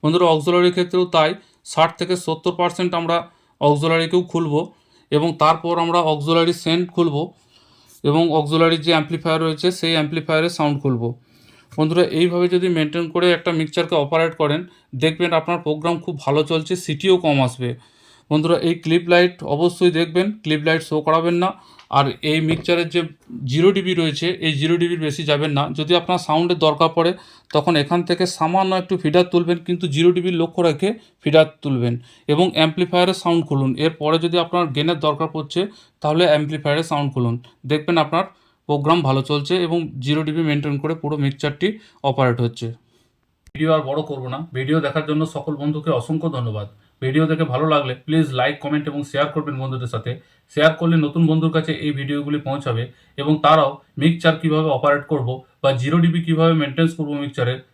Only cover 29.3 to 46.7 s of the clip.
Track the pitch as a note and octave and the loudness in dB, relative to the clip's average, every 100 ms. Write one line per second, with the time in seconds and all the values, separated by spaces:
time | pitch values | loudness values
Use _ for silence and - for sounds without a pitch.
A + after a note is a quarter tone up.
29.3 | F3 E3+ F3 - F3 F3 C#3+ E3+ F3+ F3 | 2 0 -2 -2 -4 -2 2 4 4 0
30.3 | E3+ E3 E3+ E3+ D3 F#3+ A3+ _ _ - | -2 -2 0 0 2 -2 -4 _ _ 2
31.3 | D#3 D#3 - C#3+ C3 A#2+ A#2+ - - - | 4 4 0 -4 -2 0 -2 -8 -18 -2
32.3 | D3 F#3 - D#3+ D#3 F3 F3+ F3+ F3+ F3 | 2 2 2 0 0 -2 2 2 0 0
33.3 | E3+ E3 C#3 C3+ B2+ D#3 D#3+ D3+ E3 E3+ | 0 0 -2 -2 0 -2 -2 -2 0 0
34.3 | F3 E3+ F3+ E3+ C3+ D#3 E3 D3+ D3 D#3+ | -2 -2 -2 -2 -2 -2 -2 -2 -2 -6
35.3 | D#3 D3 F3 G#3 - _ _ D3+ D#3 F3 | -6 -8 -6 -6 -10 _ _ -2 2 4
36.3 | D3 D3 D3+ D3 D3 D#3+ D3 C#3+ C3+ A#2+ | 2 0 -4 -2 -2 -2 -4 -2 -2 -2
37.3 | A#2 - _ C3 D3+ D3+ E3+ D3 D#3+ F#3+ | -4 -10 _ -4 -4 0 0 2 0 -4
38.3 | _ _ _ - D3 C#3+ E3+ C#3+ C3 C3 | _ _ _ -4 -2 2 2 2 0 0
39.3 | D3 C#3+ F#3 F3 E3+ D#3 C3+ B2+ D3+ D#3 | -4 -2 -2 0 -4 -6 -8 -2 -2 -2
40.3 | D#3 D#3+ D3 D3 C#3+ D#3 D#3+ D3 D3+ C#3 | -2 0 -2 -2 -4 -4 -6 -4 -2 -2
41.3 | C3+ D3 C#3+ F#3 G#3+ - _ C#3 C3 C3 | -2 -6 -2 -4 -4 -14 _ -4 2 2
42.3 | A#2+ A#2 A#2 A#2 A#2 _ _ _ _ _ | 2 -2 -4 -12 -12 _ _ _ _ _
43.3 | _ - - D#3 D#3 B2+ D3 D3+ C#3 B2+ | _ -20 -4 0 0 0 -4 -4 -8 -8
44.3 | C3 E3 B2+ C3 D#3 C#3+ D3 D3+ D3+ D#3 | -8 -8 -8 -2 0 0 -4 -2 -2 -2
45.3 | D3+ C#3+ D3 D3 D3+ D3+ C3 A#2 D#3 E3 | -6 -8 -6 -4 -4 -2 -2 -2 -4 -4
46.3 | C3+ A#2+ G#2+ G2 | -4 -6 -6 -10